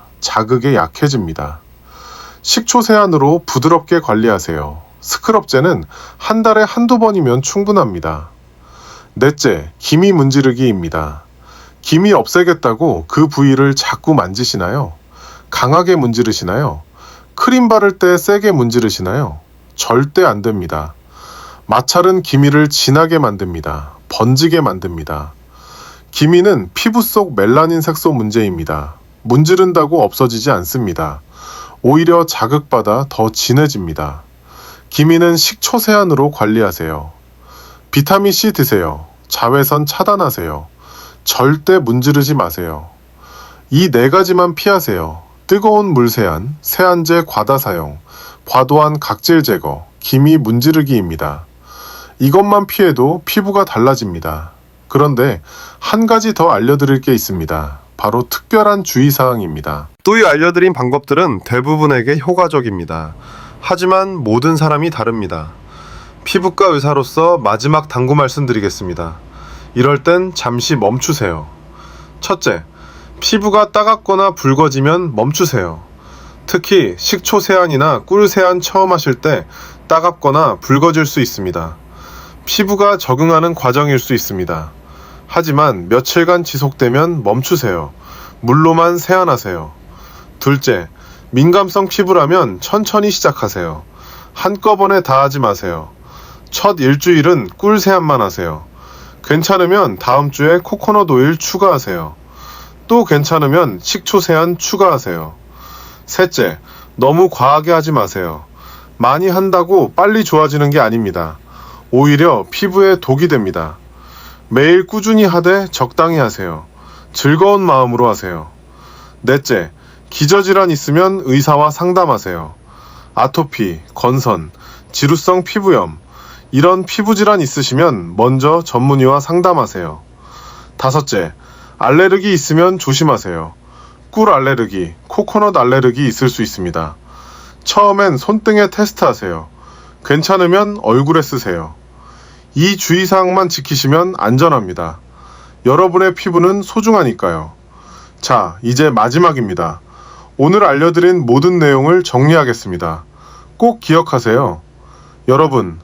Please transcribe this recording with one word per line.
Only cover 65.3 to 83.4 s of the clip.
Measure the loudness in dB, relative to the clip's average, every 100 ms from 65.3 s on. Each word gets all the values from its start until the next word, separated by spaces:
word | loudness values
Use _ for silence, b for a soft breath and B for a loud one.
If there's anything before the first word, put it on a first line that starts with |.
| -8 -12 -18 B B B B B B
피부과 | -4 -2 -2 -2
의사로서 | 0 0 0 -2 -2 0 2 2
마지막 | 0 -2 0 -2 -2
당부 | -4 0
말씀드리겠습니다. | 2 0 -2 -2 -2 -2 -6 -10 -8 -10 -12 -20 B B B B
이럴 | 0 0 2
땐 | 2 2 0
잠시 | -6 -6 -4 -4
멈추세요. | 0 0 -2 -4 -4 -4 -6 -12 -20 -20 B B B B B
첫째, | -6 -4 -2 -4 -8 B B B B B
피부가 | -2 0 2 2 2
따갑거나 | 2 2 0 0 0 0
붉어지면 | 0 0 2 2 2 0 0 -2
멈추세요. | -2 -2 0 -2 -2 -4 -10 -18 -20 B B B B -6
특히 | -4 2 2 2 -4
식초 | -4 -4 -2 -2
세안이나 | 2 2 2 2 0 0
꿀 | 0 2 2
세안 | 4 2 0
처음 | 0 0 2
하실 | 0 -2
때 | -2 -2 -2 -6 B B B -2
따갑거나 | 0 0 -2 0 2 0 -2
붉어질 | 0 2 2 2
수 | -2 -2
있습니다. | -4 -4 -6 -6 -8 -12 -20 B B B B B
피부가 | -6 -2 -2 2 2 2
적응하는 | -2 0 2 2